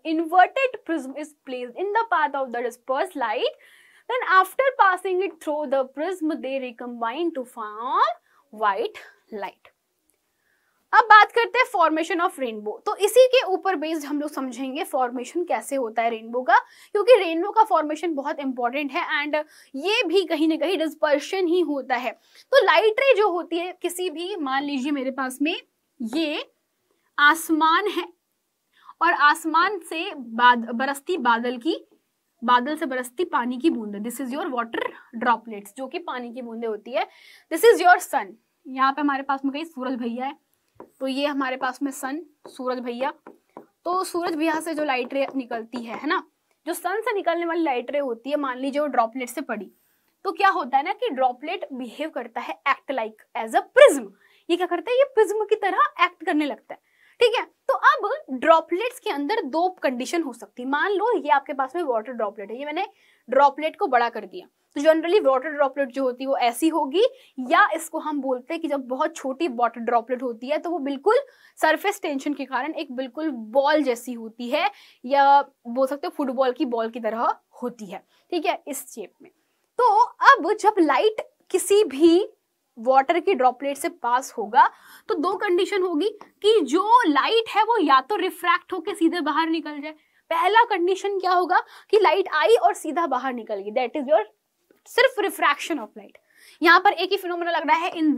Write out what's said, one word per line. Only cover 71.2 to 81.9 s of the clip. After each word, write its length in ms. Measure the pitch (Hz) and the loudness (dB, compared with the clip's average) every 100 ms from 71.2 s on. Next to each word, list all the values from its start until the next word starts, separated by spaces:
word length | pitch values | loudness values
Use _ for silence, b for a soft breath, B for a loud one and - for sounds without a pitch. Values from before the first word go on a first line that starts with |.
| 554 b b - | 0 b b -2
सरफेस 420 | 320 311 392 392 | 0 0 -2 -4
टेंशन 320 | 339 277 302 | -4 -4 -4
के 100 | 285 | -6
कारण 300 | 262 254 285 | -6 -6 -6
एक 180 | 311 285 247 | -8 -10 -10
बिल्कुल 340 | 262 269 311 | -10 -6 -6
बॉल 520 | 247 214 254 277 311 | -6 -2 2 4 2
जैसी 300 | 262 233 254 | 2 -4 -6
होती 360 | 233 226 220 240 | -12 -14 -12 -6
है, 200 | 285 392 b b b | -2 -2 b b b
या 360 | 247 277 277 285 277 _ 240 | 0 4 6 6 4 _ -6
बोल 200 | 240 269 | -2 -2
सकते 200 | 285 359 | -2 -6
हो 60 | 339 | -4
फुटबॉल 360 | 269 247 254 | -2 0 0
की 120 | 247 | 0
बॉल 260 | 285 233 226 | -2 -2 -4
की 100 | 240 | -4
तरह 360 | 220 220 302 - _ - | -6 -2 -2 -4 _ -10
होती 240 | 247 240 202 | -10 -10 -14
है, 160 | 190 - _ _ | -14 -18 _ _
ठीक 140 | 349 349 | -4 -2
है, 160 | 339 294 | -6 -8
इस 180 | 269 - | -12 -14
शेप 180 | - 185 _ | -16 -18 _
में। 80 | - _ _ _ _ - | -20 _ _ _ _ 2
तो 160 | 381 415 480 - 415 | 4 6 4 4 6
अब 200 | 508 330 427 | 6 4 0
जब 140 | 403 415 | 2 2
लाइट 440 | 311 269 427 427 - _ - | 2 2 0 -2 -8 _ -6
किसी 340 | 370 - 403 | -4 2 2
भी 440 | 370 | 2